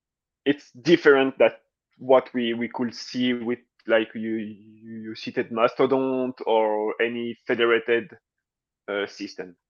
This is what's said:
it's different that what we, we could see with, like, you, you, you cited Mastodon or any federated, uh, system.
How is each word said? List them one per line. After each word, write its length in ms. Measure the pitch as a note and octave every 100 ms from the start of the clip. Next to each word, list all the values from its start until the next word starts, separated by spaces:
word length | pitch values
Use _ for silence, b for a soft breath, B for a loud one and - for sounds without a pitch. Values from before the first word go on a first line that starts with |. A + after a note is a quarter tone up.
| _ _ _ _ C#3
it's 260 | C#3+ -
different 680 | B2+ A#2+ E3 D3+ C#3 C3+ -
that 220 | A2+ - _ _ _ -
what 320 | B2+ C3 -
we, 200 | B2+ A#2
we 140 | A#2 A#2
could 260 | - A#2+
see 400 | - - B2+ B2
with, 260 | B2 A#2 B2 _ _ G#2+
like, 220 | A2 A2
you, 220 | A2+ A2+ A2+
you, 640 | G#2+ G2+ G#2+ A2 A2+ A2+
you 120 | A2 A2
cited 360 | B2+ - G2
Mastodon 800 | A2+ A#2+ - C3 C3+ C3 C3 B2+ - -
or 480 | A2+ A2 G#2+ G#2+ -
any 360 | A#2 A#2+ A#2 A2+ -
federated, 640 | A#2 A#2 A#2 A#2+ A#2 A2 - _ _ _ _ _ _ -
uh, 160 | G2+ G2
system. 480 | - G2 - F#2 E2+